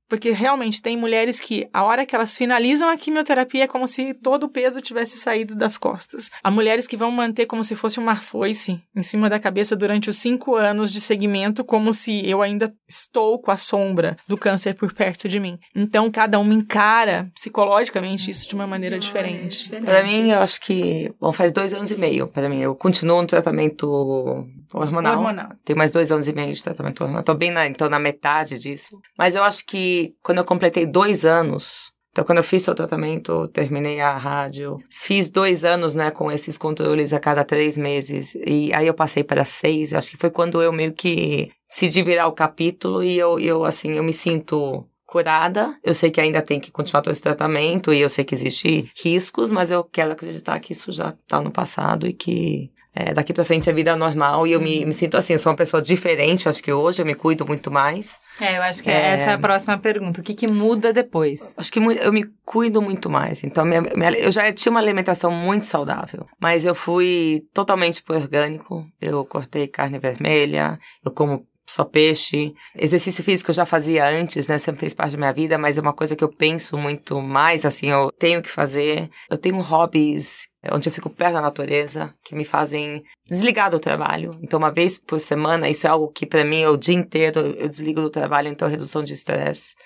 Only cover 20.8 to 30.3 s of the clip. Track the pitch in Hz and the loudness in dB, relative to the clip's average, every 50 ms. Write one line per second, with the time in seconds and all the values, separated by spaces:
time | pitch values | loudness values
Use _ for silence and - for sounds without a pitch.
20.8 | 175 175 165 160 160 - - - - 160 156 - 185 175 165 190 196 196 196 196 | 2 0 0 -2 -4 -6 -6 -2 -2 -2 0 2 2 2 2 2 -2 -2 -4 -4
21.8 | 208 202 214 196 175 156 135 131 135 - - 147 139 139 143 135 131 135 135 - | -4 -4 -2 0 0 0 0 0 -2 -4 -4 -4 -2 -2 -2 -2 -2 -4 -4 0
22.8 | - 185 180 - 165 165 170 175 175 170 - 170 160 165 156 156 156 151 151 - | 2 2 2 2 4 4 4 4 4 4 4 2 4 2 0 2 0 0 0 -2
23.8 | - 147 143 139 139 135 135 135 127 131 131 131 131 127 135 139 - _ - 143 | -4 0 0 0 0 0 0 -2 -2 -2 -4 -6 -8 -12 -16 -20 -18 _ -6 -4
24.8 | 151 151 160 170 165 151 - - - 226 208 190 - - - _ - - 151 156 | -4 -2 -2 0 2 2 2 2 0 -2 -2 -6 -8 -14 -16 _ -4 -2 2 2
25.8 | 156 156 156 170 165 143 156 151 143 143 151 147 147 143 143 143 - - - - | 2 4 4 2 2 2 2 0 0 -2 -4 -4 -4 -6 -6 -8 -8 -8 -8 -6
26.8 | 143 143 139 - - 139 143 - - - 160 147 170 175 175 165 156 143 135 - | -8 -8 -6 -6 -6 -4 -4 -4 0 0 0 2 2 0 0 0 0 -2 0 -2
27.8 | 156 147 147 147 147 147 143 - - 147 147 156 156 151 143 117 120 135 143 143 | -2 0 0 0 0 0 -2 -2 -2 0 0 0 -2 -4 -8 -12 -10 -10 -10 -10
28.8 | - - 208 196 _ _ _ - 170 185 175 196 202 208 208 - - - - 190 | -12 -14 -16 -18 _ _ _ 0 0 2 2 4 2 2 2 -2 -8 -8 -6 -4
29.8 | 185 180 180 175 165 - - _ - - | -2 0 0 0 -2 -4 -6 _ -2 -2